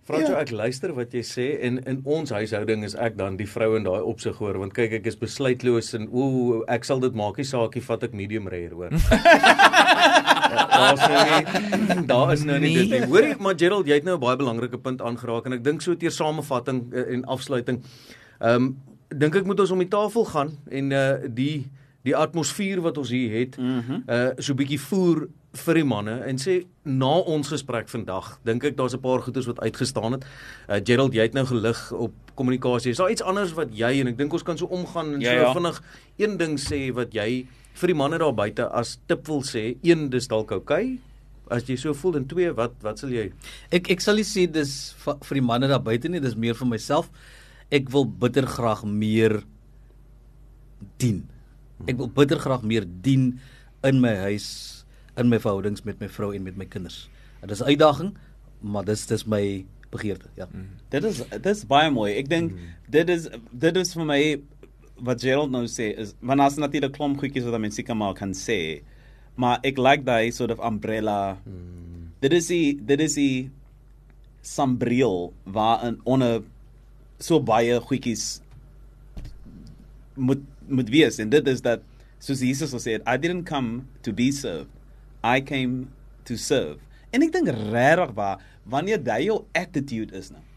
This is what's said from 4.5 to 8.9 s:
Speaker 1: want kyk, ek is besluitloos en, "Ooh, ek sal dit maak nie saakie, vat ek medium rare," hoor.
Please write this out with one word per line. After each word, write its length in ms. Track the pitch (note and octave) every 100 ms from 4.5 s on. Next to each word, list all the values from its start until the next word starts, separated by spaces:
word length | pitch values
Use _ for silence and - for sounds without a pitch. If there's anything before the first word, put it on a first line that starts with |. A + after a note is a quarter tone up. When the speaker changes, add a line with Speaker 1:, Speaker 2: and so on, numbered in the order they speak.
| F#2+
Speaker 1:
want 160 | G2
kyk, 200 | B2+ A2+
ek 120 | A2 A2
is 100 | G#2+
besluitloos 760 | G#2+ - C3 B2+ B2 A#2 - A2+
en, 120 | G#2+
"Ooh, 500 | B2 C3+ C3 B2 A2+ -
ek 160 | A#2+ -
sal 140 | C3+
dit 140 | B2+
maak 240 | G#2+ G#2 G2
nie 60 | C3+
saakie, 360 | B2+ A2 B2
vat 200 | A#2+ A2+
ek 100 | A#2+
medium 340 | G#2 G2 A2 F#2+
rare," 220 | F2+ E2+
hoor. 160 | E2+ F2+